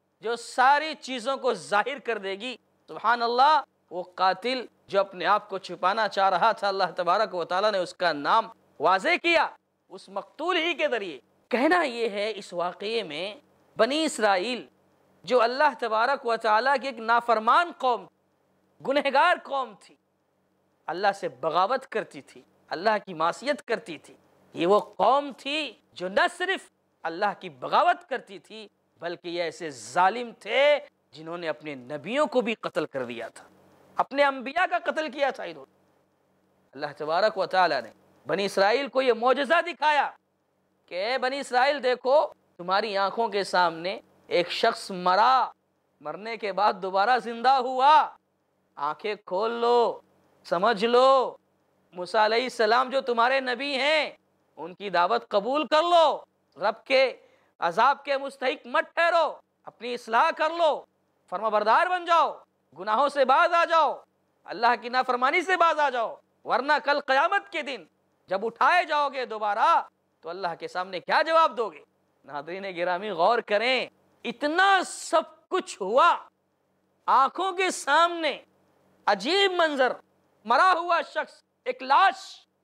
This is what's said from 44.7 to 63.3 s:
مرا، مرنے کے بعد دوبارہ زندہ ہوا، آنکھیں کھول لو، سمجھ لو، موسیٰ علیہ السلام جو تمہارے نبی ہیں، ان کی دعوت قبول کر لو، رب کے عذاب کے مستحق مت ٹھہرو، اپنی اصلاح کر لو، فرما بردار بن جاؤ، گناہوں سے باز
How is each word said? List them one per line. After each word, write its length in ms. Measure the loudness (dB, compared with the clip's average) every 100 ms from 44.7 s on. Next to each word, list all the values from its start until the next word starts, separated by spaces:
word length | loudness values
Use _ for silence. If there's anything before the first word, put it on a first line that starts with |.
| 0 -10
مرا، 600 | -4 0 4 4 4 0 _ _ _ _ _
مرنے 360 | -12 -10 -10 -8
کے 140 | -4
بعد 220 | 0 0
دوبارہ 460 | 0 -4 0 2 0
زندہ 260 | -2 -2 2
ہوا، 600 | 2 0 2 6 6 4 -6 _ _ _ _ _ -8
آنکھیں 400 | -6 -6 -8 -8 -6
کھول 260 | -2 -2
لو، 500 | 0 2 4 2 -2 _ _ _ _
سمجھ 420 | -4 0 2 2 2
لو، 500 | 4 6 4 2 -6 _ _ _ _ _
موسیٰ 340 | -14 -4 2 2
علیہ 180 | 2
السلام 460 | -2 0 2 4 2
جو 120 | -2
تمہارے 380 | -2 2 2 2
نبی 380 | -2 -6 -4 -2
ہیں، 340 | 0 0 -2 -8 _ _ _ -16
ان 180 | -16
کی 160 | -10 -2
دعوت 400 | 0 2 0 0
قبول 380 | -2 0 -2 2
کر 160 | 2
لو، 400 | 4 4 4 2 -10 _ _ -6
رب 280 | -6 -6 -2
کے 320 | 2 2 -2 _ _ _ -6
عذاب 460 | -4 2 2 2 -4
کے 120 | -6
مستحق 500 | -6 -4 -4 -4 -4
مت 280 | -4 -2 0
ٹھہرو، 440 | 2 2 0 -4 _ _
اپنی 300 | -20 _ -10
اصلاح 380 | -10 0 2 2 0
کر 120 | -2
لو، 360 | 0 0 0 -8 _ _ _ -10
فرما 200 | -4 0
بردار 380 | 0 4 2 2
بن 180 | -2 2
جاؤ، 320 | 2 2 -2 _ _ _ -12
گناہوں 300 | -2 0 0
سے 160 | 2
باز 280 | 4